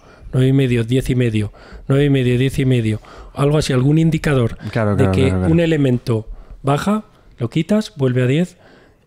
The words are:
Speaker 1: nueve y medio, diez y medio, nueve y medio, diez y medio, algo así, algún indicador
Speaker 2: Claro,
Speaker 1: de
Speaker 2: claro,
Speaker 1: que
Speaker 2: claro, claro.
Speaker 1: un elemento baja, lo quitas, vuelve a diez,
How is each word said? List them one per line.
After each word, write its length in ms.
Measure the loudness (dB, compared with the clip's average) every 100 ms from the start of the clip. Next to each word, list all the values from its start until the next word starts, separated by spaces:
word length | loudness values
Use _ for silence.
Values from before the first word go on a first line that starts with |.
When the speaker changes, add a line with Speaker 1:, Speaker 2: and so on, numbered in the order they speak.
| -20 -20 -6
Speaker 1:
nueve 140 | 0 2
y 40 |
medio, 300 | 2 2 0
diez 260 | 0 -2 0
y 60 | 0
medio, 360 | 0 -2 -4 -8 -20 -12 -2
nueve 180 | 0 2
y 40 |
medio, 280 | 2 2 0
diez 220 | 0 0
y 60 | 0
medio, 360 | 0 0 -4 -8 -20 -14
algo 240 | -2 0 0
así, 160 | 0
algún 240 | 0 2 2
indicador 600 | 2 0 0 0 0 -4 -6
Speaker 2:
Claro, 200 | -2 0 2
Speaker 1:
de 80 |
Speaker 2:
claro, 80 | 2
Speaker 1:
que 80 | 2
Speaker 2:
claro, 140 | 0 0
claro. 140 | 2
Speaker 1:
un 60 | 2
elemento 680 | 2 0 0 0 -2 -4 -6 -16 -18 -8
baja, 440 | -4 -2 0 -4 -4 _ -20 -8
lo 120 | -4
quitas, 440 | -2 0 0 -2 -2
vuelve 280 | 0 0
a 40 | 0
diez, 300 | 0 -2 -6 -20 -20 _ _